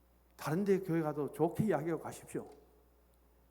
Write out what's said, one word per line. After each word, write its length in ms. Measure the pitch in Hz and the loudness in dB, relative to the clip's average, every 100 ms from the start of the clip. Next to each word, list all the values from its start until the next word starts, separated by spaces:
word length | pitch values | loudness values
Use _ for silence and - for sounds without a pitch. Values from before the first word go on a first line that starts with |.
| _ _ _ - | _ _ _ -10
다른 280 | - 160 | -2 0
데 140 | 202 190 | 4 2
교회 240 | 185 165 | 2 0
가도 300 | 151 143 135 | 2 0 -4
좋게 320 | - 160 165 220 | 0 0 2 2
이야기하고 340 | 151 160 156 | 2 0 -4
가십시오. 540 | 113 - - - - - - - _ _ _ _ _ _ _ | -6 -12 -10 -10 -10 -14 -20 -20 _ _ _ _ _ _ _